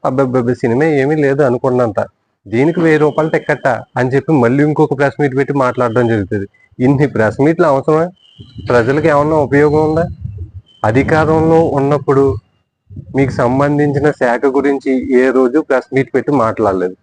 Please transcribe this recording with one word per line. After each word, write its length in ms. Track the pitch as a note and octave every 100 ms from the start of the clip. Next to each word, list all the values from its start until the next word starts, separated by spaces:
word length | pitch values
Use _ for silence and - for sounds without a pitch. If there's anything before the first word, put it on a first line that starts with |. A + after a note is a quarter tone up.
| C3+
"అబ్బబ్బబ్బే, 500 | C3 C3+ B2+ A#2+ B2
సినిమా 320 | A#2+ A#2 D#3+ D3
ఏమీ 200 | C3+ D#3
లేదు" 260 | C#3 C#3
అనుకున్నంత, 560 | C#3 B2 C3+ B2 A#2+ G#2 A2 _ _ _ G2
దీనికి 340 | A2 D3 E3+
వెయ్యి 200 | E3 D#3
రూపాయలు 320 | D3 C#3+ D#3+
టిక్కెట్టా 420 | D#3 D3+ C#3+ C3+ A2+ - -
అని 160 | B2
చెప్పి 220 | C3+ C3+ D#3
మళ్ళీ 260 | A#2 C3+
ఇంకొక 300 | D3+ D3+ D3+ C3+
ప్రెస్ 220 | C#3+ -
మీట్ 180 | D3 B2+
పెట్టి 180 | C3+ C#3+
మాట్లాడడం 500 | B2+ B2 B2 A2+ A#2
జరుగుతుంది. 400 | A2+ F#2+ G#2 G2 _ _ -
ఇన్ని 280 | B2+ C#3 C#3+
ప్రెస్ 320 | A#2+ A2 G#2
మీట్లు 260 | C#3 E3+ E3
అవసరమా? 380 | C3+ C3 D#3 F3 - _ _ - - -
ప్రజలకు 420 | B2 A#2 C#3 D#3
ఏమన్నా 320 | D3 D3+ D#3
ఉపయోగం 420 | C#3 C#3+ D3 D3+
ఉందా? 220 | D#3 D#3 E3+ - - - - - _ _
అధికారంలో 760 | G#2+ A#2+ C#3 D#3 D#3 D#3+ D#3+ E3 E3
ఉన్నప్పుడు 540 | C#3 C#3 D3 C3+ C3+ C#3 G#2 _ _ _ _ _ - -
మీకు 220 | C3 C3+
సంబంధించిన 760 | - B2 C3 C#3+ D3 D3 C#3 D3
శాఖ 300 | - B2 A#2 C#3+ C3+
గురించి 380 | C#3 C#3 C#3 C3 B2 B2+
ఏ 100 | C3
రోజు 280 | C3 B2+ C#3
ప్రెస్ 300 | D3+ C3 -
మీట్ 200 | C3+ B2+
పెట్టి 200 | C3+ A#2+ C#3+
మాట్లాడలేదు. 640 | A2+ A2 G#2 F#2+ F#2 F#2